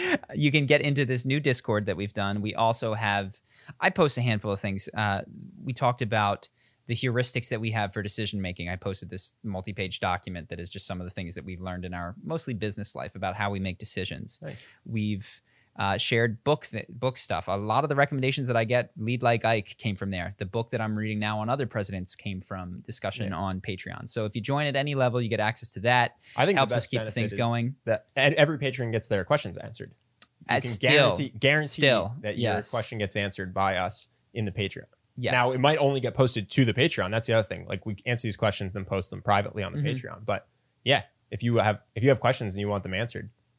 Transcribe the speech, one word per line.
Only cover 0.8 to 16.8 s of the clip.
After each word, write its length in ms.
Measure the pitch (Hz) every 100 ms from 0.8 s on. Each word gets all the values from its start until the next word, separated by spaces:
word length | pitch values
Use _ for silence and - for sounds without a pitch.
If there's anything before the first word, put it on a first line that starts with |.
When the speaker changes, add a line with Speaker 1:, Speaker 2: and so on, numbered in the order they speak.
Speaker 1:
into 220 | 143 143 127
this 200 | 127 131
new 140 | 143
Discord 480 | 143 123 - 104 104
that 100 | 87
we've 160 | 101
done. 280 | - 98 104
We 120 | 104 -
also 380 | 113 117 117
have, 440 | 107 110 101 98 - _ _ - -
I 100 | 190
post 280 | 190 156 -
a 40 |
handful 300 | 123 107 107
of 80 | 98
things. 280 | 104 95 - -
Uh, 260 | 107 98 - - - -
we 100 | -
talked 280 | 120 131 120
about 460 | 113 110 101 101 - _ _ _ -
the 100 | 120
heuristics 540 | 131 120 123 127 -
that 100 | 113
we 120 | 110
have 200 | 110 101
for 100 | 107
decision 400 | 101 - 107 104
making. 280 | 92 87 87
I 80 | 90
posted 320 | 98 95 87
this 240 | 95 - -
multi-page 560 | 113 95 104 101 95 -
document 480 | 95 90 - 87 78
that 100 | 85
is 100 | 87
just 160 | 98 -
some 140 | 90
of 40 | 90
the 60 |
things 240 | 95 87 87
that 80 |
we've 160 | 92 90
learned 220 | 92 90
in 100 | 90
our 220 | 87 87 -
mostly 300 | - 160 -
business 420 | 110 107 98 98 -
life 200 | 73 92
about 200 | 95 92
how 160 | 101
we 80 | 98
make 180 | 95 90
decisions. 640 | 104 - 92 71 - -
Speaker 2:
Nice. 240 | 156 - - - -
Speaker 1:
We've, 560 | 113 104 101 101 - _ _ _ -
uh, 160 | 98 95
shared 480 | - 117 117 107
book 220 | - 147 -
th-, 220 | 110